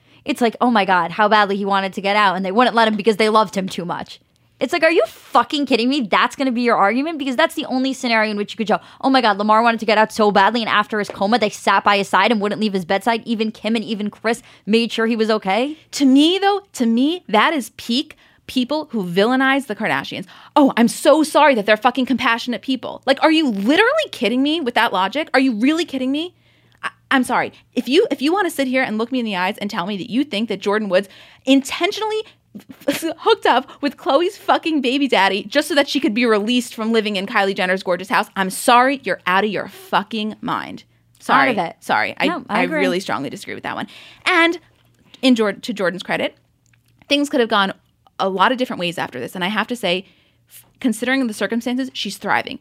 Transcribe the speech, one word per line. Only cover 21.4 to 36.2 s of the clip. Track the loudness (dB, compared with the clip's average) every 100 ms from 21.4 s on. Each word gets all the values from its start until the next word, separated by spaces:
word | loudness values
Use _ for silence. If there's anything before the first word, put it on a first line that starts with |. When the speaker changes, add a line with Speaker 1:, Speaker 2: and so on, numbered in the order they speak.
| 4
Speaker 2:
that | 4 2
they're | 2
fucking | 2 0 -2
compassionate | 0 0 -2 -4 -8
people." | -6 -6 -6 -6
Like, | -2 2
are | 4
you | 4 2
literally | 0 2 4 4 2 -4
kidding | -4 -2 0
me | 0 -2
with | -2
that | 0 0
logic? | 0 -2 -4 -2
Are | 0
you | 0 0
really | 0 0
kidding | -2 -4 -4
me? | -4 -6 -12 _ _ _ _
I, | -16 -16 _
I'm | 0
sorry. | 2 -2 -2 -8 _
If | -6 0
you, | 2 2
if | 0
you | -2
wanna | 0 -2
sit | -2 -2
here | -2
and | -2 -4
look | -4
me | -4
in | -4
the | -2
eyes | -4 -4
and | -6
tell | -6
me | -6 -6
that | -4
you | -4
think | -2 -4 -4
that | -4
Jordan | -2 -2 0
Woods | 0 0 -8 -20 -8
intentionally | 2 2 2 -4 -4 -2 -4 -4 -8 _ _ -20
<laughs> | -20 -8 -6
hooked | -4 -6 -4 0 2 2
up | 0 0 -6
with | -6 -4
Khloe's | 0 0 0 -2
fucking | 0 0 0 -2
baby | 0 0 2
daddy | 2 2 0
just | -2 -2 0
so |
that | 0 0
she | 0
could | 0
be | 0